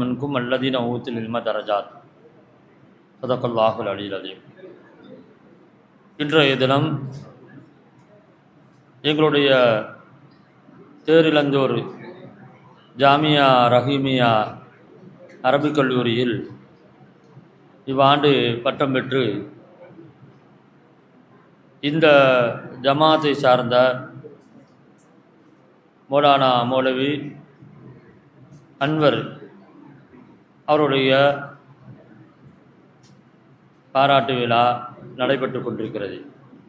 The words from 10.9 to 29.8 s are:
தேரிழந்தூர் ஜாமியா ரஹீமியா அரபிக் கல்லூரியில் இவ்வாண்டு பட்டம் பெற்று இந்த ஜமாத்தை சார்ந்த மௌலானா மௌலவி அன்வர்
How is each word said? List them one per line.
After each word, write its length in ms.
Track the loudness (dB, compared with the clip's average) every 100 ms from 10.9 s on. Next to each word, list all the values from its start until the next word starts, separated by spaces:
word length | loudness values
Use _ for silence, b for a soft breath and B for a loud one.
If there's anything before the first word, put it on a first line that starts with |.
| -10
தேரிழந்தூர் 840 | 2 4 4 2 2 0 0 -2 -6 -14 -18 -20 -20 -20 -20 -20 -20 -20 _ 0
ஜாமியா 520 | 2 4 2 2 4 4 4
ரஹீமியா 920 | 2 0 -2 -2 0 2 2 -2 -8 -20 -20 -20 -20 -20 -20 -20 -6
அரபிக் 320 | 0 0 0
கல்லூரியில் 760 | 0 0 0 0 -2 -2 -4 -8 -16 -20 _ _ _ -20 _ _ -20 -20 _ _ _ -6
இவ்வாண்டு 760 | 2 4 4 4 2 0 -2
பட்டம் 300 | -4 -2 -2
பெற்று 600 | -2 -2 -2 -2 -4 -10 -18 -20 -20 -20 -20 -20 _ -20 _ _ _ _ _ _ _ _ _ _ _ _ _ _ _
இந்த 260 | -4 2 4 6 6 4 0 -4 -12 -4
ஜமாத்தை 500 | -2 2 4 2 0
சார்ந்த 680 | 0 2 2 2 2 2 0 -10 -18 -20 -20 _ -20 _ _ _ _ _ _ _ _ _ _ _ _ _ _ _
மௌலானா 560 | 0 4 4 4 2 0
மௌலவி 680 | 0 -2 -2 -4 -4 -10 -16 -20 _ -20 -20 -20 -20 -20 _ _ _ -20 -20 _ _
அன்வர் 600 | -4 0 0 0 -6 -14 -20 -20 -20 -20